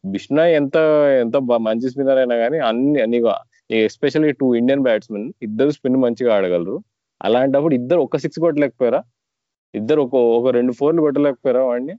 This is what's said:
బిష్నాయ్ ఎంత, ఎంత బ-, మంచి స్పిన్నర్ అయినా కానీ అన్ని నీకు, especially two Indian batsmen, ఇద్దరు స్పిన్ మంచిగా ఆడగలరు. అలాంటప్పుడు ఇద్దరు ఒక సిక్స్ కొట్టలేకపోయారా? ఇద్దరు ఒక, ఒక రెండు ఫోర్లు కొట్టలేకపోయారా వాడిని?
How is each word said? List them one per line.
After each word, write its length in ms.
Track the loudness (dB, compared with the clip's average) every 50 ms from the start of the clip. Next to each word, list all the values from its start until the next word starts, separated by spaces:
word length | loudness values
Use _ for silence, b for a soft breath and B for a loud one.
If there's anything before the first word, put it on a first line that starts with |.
| -10
బిష్నాయ్ 500 | -8 -8 -8 -6 -2 0 2 2 4 2
ఎంత, 220 | 2 0 0 0 0 2 2 2 4 4 4 2 2
ఎంత 160 | 0 0 0 -2
బ-, 160 | 0 0 0
మంచి 360 | 0 0 -2 -2 -2 -4 -6
స్పిన్నర్ 280 | -4 -2 0 0 2 2
అయినా 180 | 2 0 0
కానీ 220 | 0 0 0 -2 -2
అన్ని 480 | -2 -2 0 0 0 0 2 0 0 0
నీకు, 200 | 0 0 2 0 0 -2 -6 _ _ _ _ _ 0
especially 600 | 0 0 0 -2 _ -4 -2 0 0 0 0 0 _ 0
two 180 | 0 0 0
Indian 260 | 0 0 0 0 0 0
batsmen, 460 | 0 0 -2 _ -10 -10 -10 -10 -12 _ -12
ఇద్దరు 260 | -10 -4 -2 0 -2
స్పిన్ 260 | -2 -4 _ -2 0
మంచిగా 400 | 0 0 0 -2 0 0 0 2
ఆడగలరు. 440 | 2 0 0 -2 -2 -2 -4 -8 -10 -12 _ _ _ _ _ _ _ -2
అలాంటప్పుడు 520 | 0 2 2 2 2 0 0 0 0 -2
ఇద్దరు 240 | -2 0 0 0 0
ఒక 180 | 0 -2 -4 -6
సిక్స్ 220 | -6 -6 -6 -2
కొట్టలేకపోయారా? 640 | -2 -2 0 0 -2 -2 -2 _ -2 0 0 -2 -4 _ _ _ _ _ _ _ _ _ _ _ _ _ -10
ఇద్దరు 260 | -10 -2 0 0 0
ఒక, 140 | 0 0 2
ఒక 320 | 2 2 4 2 2 2 2
రెండు 240 | 0 2 0 0
ఫోర్లు 300 | -2 0 0 0 2 2
కొట్టలేకపోయారా 600 | 0 0 0 0 0 -2 -2 _ _ -2 0 0 0
వాడిని? 300 | 0 -2 -4 -6 -8 -14